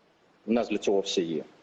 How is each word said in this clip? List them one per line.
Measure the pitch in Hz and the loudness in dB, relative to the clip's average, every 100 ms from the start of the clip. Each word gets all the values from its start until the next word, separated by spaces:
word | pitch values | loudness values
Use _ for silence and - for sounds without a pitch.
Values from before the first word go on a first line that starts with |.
| _ _ _ _ 107 | _ _ _ _ -2
У | |
нас | 117 107 | 0 0
для | 104 | -2
цього | - 98 | 2 2
все | - 95 | 2 -2
є. | 82 76 - - | -2 -4 -6 -16